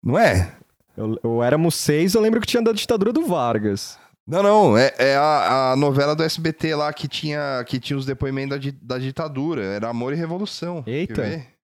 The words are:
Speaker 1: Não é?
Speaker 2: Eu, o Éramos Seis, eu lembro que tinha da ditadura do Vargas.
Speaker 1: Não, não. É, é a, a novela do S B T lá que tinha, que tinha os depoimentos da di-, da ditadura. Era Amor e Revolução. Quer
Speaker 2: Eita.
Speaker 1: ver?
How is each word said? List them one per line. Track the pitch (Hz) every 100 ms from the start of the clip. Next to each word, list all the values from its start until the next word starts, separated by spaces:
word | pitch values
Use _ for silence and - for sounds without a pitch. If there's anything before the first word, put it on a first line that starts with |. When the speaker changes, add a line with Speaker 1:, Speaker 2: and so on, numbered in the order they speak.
Speaker 1:
Não | 85 160
é? | 208 95 90 - _ _ _ -
Speaker 2:
Eu, | 110 113
o | 117 117
Éramos | 120 151 165 -
Seis, | - 151 185 220
eu |
lembro | 214 226
que | 208
tinha | 240
da | 226
ditadura | 214 - 226 202
do | 254 320
Vargas. | 170 120 113 104 98 - - _ _ -
Speaker 1:
Não, | 170
não. | 202 214 180 107
É, | 135 -
é | 135 139
a, | 151 147 92 131 131
a | 131
novela | 143 135 143 151
do |
S | 160 -
B | 160
T | 156 160 151
lá | 147
que | 147 143
tinha, | - 156 147 143 131 120
que | 131
tinha | - 139
os | 131
depoimentos | 131 135 135 139
da | 139
di-, | 139 139
da | 117 127
ditadura. | 131 135 156 131 151 151
Era | 95 104 113
Amor | 117 123
e | 147
Revolução. | 165 180 208 - 170 175
Quer | 113
Speaker 2:
Eita. | 135 170 117
Speaker 1:
ver? | 110 160 123 _